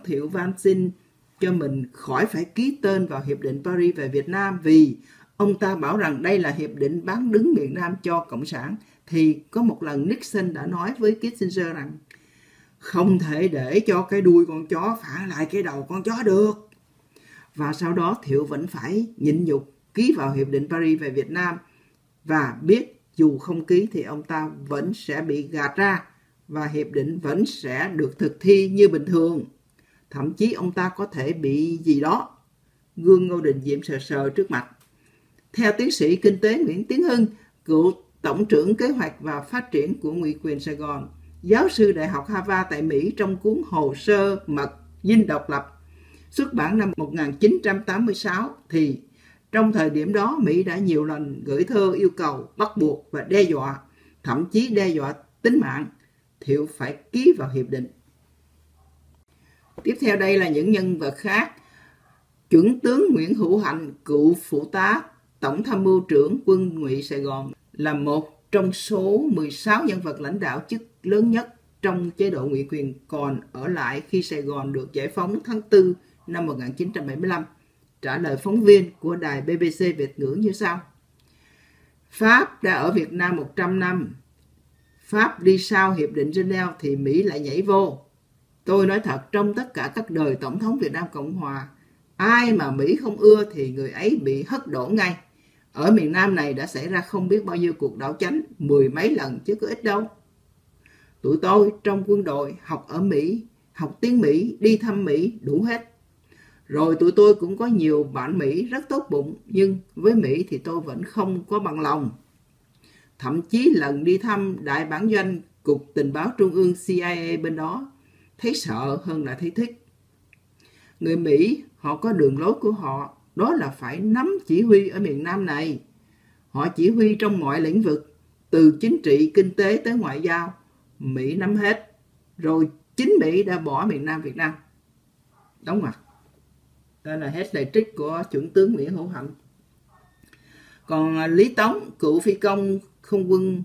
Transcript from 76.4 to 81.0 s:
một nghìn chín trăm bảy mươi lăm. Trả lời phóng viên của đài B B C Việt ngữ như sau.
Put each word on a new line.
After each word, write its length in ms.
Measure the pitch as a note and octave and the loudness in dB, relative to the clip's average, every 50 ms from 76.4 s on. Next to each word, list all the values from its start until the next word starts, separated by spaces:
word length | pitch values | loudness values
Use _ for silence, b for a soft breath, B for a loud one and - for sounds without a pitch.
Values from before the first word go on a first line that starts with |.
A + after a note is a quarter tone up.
| E3+ | -6
một 120 | D#3 C3+ B2+ | -6 -6 -8
nghìn 160 | B2 B2+ C3+ | -8 -10 -6
chín 180 | - F3 F#3 | -6 -6 -6
trăm 160 | - F3+ D3 C#3 | -6 -8 -8 -8
bảy 80 | C3+ | -8
mươi 140 | D3+ F3+ F#3 | -6 -4 -4
lăm. 140 | F3 E3 D#3 - _ _ _ _ _ _ _ _ _ _ | -4 -4 -6 -10 _ _ _ _ _ _ _ _ _ _
Trả 160 | - C3+ C3 D#3+ | -8 -6 -4 -4
lời 200 | E3+ D3 C#3 C3+ | -4 -4 -4 -4
phóng 240 | - G3+ G#3 A#3 | -4 0 0 4
viên 300 | G#3+ G3+ G3+ G3 F3 E3+ - _ | 8 10 10 10 8 4 -6 _
của 160 | - E3 E3+ | -6 -6 -4
đài 260 | E3+ E3 D3 C#3 C3+ | -4 -4 -6 -6 -6
B 40 | C#3+ | -4
B 180 | D#3 F3 E3+ F3 E3 D#3 - | -4 -2 0 0 -2 0 0
C 20 | |
Việt 400 | F#3 F3 D3+ D3 C#3 C3+ - - | -2 -2 -2 -2 -6 -8 -6 -6
ngữ 160 | C#3 C3 C#3+ G3 | -6 -4 -2 0
như 120 | G#3+ G3+ | 0 -2
sau. 300 | F#3+ - G#3+ E3+ E3+ F3+ - - _ _ | -2 -2 -4 -4 -4 -6 -10 -16 _ _